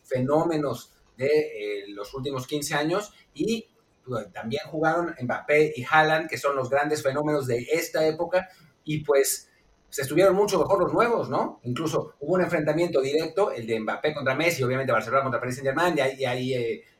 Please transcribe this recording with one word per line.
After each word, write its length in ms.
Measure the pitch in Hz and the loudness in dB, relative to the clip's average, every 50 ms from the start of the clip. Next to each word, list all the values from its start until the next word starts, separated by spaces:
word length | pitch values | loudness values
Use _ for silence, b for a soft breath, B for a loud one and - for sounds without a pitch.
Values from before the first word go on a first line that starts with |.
| _ | _
fenómenos 920 | - 131 127 127 135 147 156 170 170 165 151 147 135 120 - - - _ _ _ _ _ - | -4 -2 -2 0 2 2 2 2 2 0 0 -2 -2 -4 -6 -10 -18 _ _ _ _ _ -2
de, 100 | 127 143 | 0 2
eh, 560 | 151 151 151 151 - 107 104 104 104 101 101 101 | 2 2 2 0 -4 -8 -6 -6 -6 -6 -8 -10
los 240 | 101 101 101 - - | -10 -12 -12 -10 -10
últimos 340 | 135 131 143 135 131 127 - | -8 -8 -6 -6 -8 -6 -6
quince 280 | 151 147 143 - 156 | -6 -6 -4 -4 -4
años, 380 | 147 151 160 175 202 208 - b b b b - | -2 -2 0 -2 -2 -4 -6 b b b b -8
y 340 | - - 208 226 220 - _ _ _ _ _ _ _ _ | -4 -2 -2 -2 -4 -6 _ _ _ _ _ _ _ _
pues, 260 | 127 123 110 104 - | -8 -6 -6 -6 -8
también 300 | - - 113 113 127 147 156 151 | -10 -10 -8 -6 -6 -6 -6 -6
jugaron 480 | 160 156 160 160 165 175 175 165 165 - | -4 0 2 2 2 2 0 -4 -6 -6
Mbappé 540 | 123 120 113 - - - 147 151 156 - - | -6 -4 -4 -4 0 2 4 4 4 4 0
y 80 | 127 123 - | -6 -4 2
Haaland, 400 | 160 156 156 156 156 156 165 156 | 4 4 6 6 4 0 0 -2
que 80 | 131 120 | -6 -2
son 180 | - 143 139 | -2 -2 0
los 140 | 135 123 113 | -2 -2 0
grandes 320 | 135 139 147 151 151 151 | 0 0 0 0 -2 0
fenómenos 460 | - 135 131 147 151 151 151 143 127 123 | 0 0 0 0 0 0 0 0 0 0
de 180 | 117 123 120 - | -2 -2 -2 0
esta 340 | 151 165 165 - - 165 156 | 0 0 0 0 0 0 2
época, 420 | 156 156 160 170 - 180 185 185 B B B B B B B - | 2 0 0 -2 0 0 -2 -2 B B B B B B B -8
y 200 | 156 151 151 - | -4 -4 -2 2
pues 480 | - 143 139 135 - - - - b b b b b _ _ _ _ | 4 4 4 4 4 0 -6 -8 b b b b b _ _ _ _
se 140 | - - 135 | -8 -6 -4
estuvieron 320 | 131 147 170 190 196 185 | 0 4 6 6 6 6
mucho 240 | 196 208 202 196 170 | 6 4 4 4 2
mejor 200 | 139 123 196 185 | 2 4 2 2
los 140 | 175 151 - | 2 2 2
nuevos, 360 | 180 226 240 233 185 135 123 | 2 2 4 2 0 -2 -2
¿no? 320 | 139 170 226 - - - - | -2 -2 -2 -4 -6 -8 -8
Incluso 500 | 123 123 131 160 151 151 151 - - - - | -6 -4 -2 -2 -2 -2 -2 -4 -6 -10 -10
hubo 140 | 143 147 180 | -4 0 2
un 80 | 185 | 2
enfrentamiento 600 | 175 - 170 160 147 151 147 160 175 175 - 139 | 2 2 0 0 0 2 2 2 2 2 2 0
directo, 500 | 131 135 143 156 160 156 - 190 202 220 | 2 2 2 0 0 0 0 0 0 0
el 140 | - - 113 | 0 -4 -4
de 140 | 110 113 113 | -2 -2 -2
Mbappé 340 | 107 107 110 - - 151 151 | -2 -4 -4 -2 -2 -2 -2
contra 220 | 147 127 135 - | -2 -2 -2 0
Messi, 260 | - 165 175 - 131 | 0 2 0 0 0
obviamente 300 | 127 123 131 131 135 127 | 0 0 0 -2 0 0
Barcelona 320 | 120 110 - 113 123 135 127 | 0 0 0 0 0 0 0
contra 160 | 127 127 - | 0 -2 -4
Paris 160 | 123 127 123 | -4 -4 -6
Saint-Germain, 420 | 135 135 135 131 156 175 180 160 143 | -4 -2 -2 0 2 2 2 2 2
y 40 | |
hay, 180 | 131 135 135 131 | 0 0 0 -2
y 60 | 131 | -2
hay, 280 | 127 127 127 127 127 131 | -2 -2 -2 -2 -2 -2
eh, 300 | 123 117 113 110 110 b b b | -2 -2 -2 -4 -6 b b b